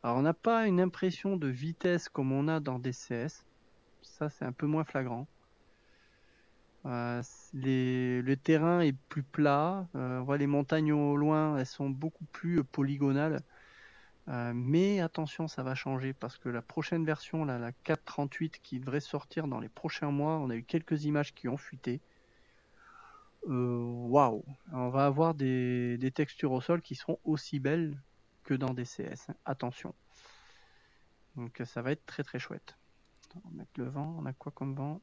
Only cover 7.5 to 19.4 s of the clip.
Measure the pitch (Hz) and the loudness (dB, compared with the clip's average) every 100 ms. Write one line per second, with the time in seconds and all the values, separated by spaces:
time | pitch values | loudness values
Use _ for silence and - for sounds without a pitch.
7.5 | 135 135 131 127 127 127 123 123 135 - | -4 0 2 2 2 2 0 2 0 4
8.5 | 160 160 175 160 135 _ 156 135 - 147 | 6 6 6 4 2 _ -6 -4 4 4
9.5 | 143 160 196 175 135 127 127 127 143 143 | 6 2 0 -4 -4 -4 -2 0 2 4
10.5 | 143 139 156 151 147 147 143 147 156 156 | 2 2 2 4 4 4 4 4 4 4
11.5 | 143 127 - 139 135 160 - 156 - 170 | 0 -2 -2 -4 -2 -4 -6 -16 -6 0
12.5 | 175 135 - 139 143 139 135 156 147 - | 2 0 0 0 2 2 4 2 -2 -6
13.5 | - - - - - - - - 123 120 | -20 -20 -20 -20 -20 -20 -20 -8 -4 -2
14.5 | 120 123 160 196 202 165 - 156 - 160 | -2 2 4 4 4 0 -2 -6 -4 -6
15.5 | - 131 131 139 131 131 135 120 - 127 | -4 -4 -4 -4 -2 -4 -4 -8 -8 -6
16.5 | 120 - - 156 170 160 151 - 165 151 | -6 -6 -6 -2 0 0 -2 -4 -4 -2
17.5 | 123 120 123 - 156 - - 143 - 160 | -2 -6 -8 -4 -4 -4 -4 -4 -2 -4
18.5 | - - 127 131 139 - 147 - - | -6 -10 -8 -4 -4 -4 -8 -6 -6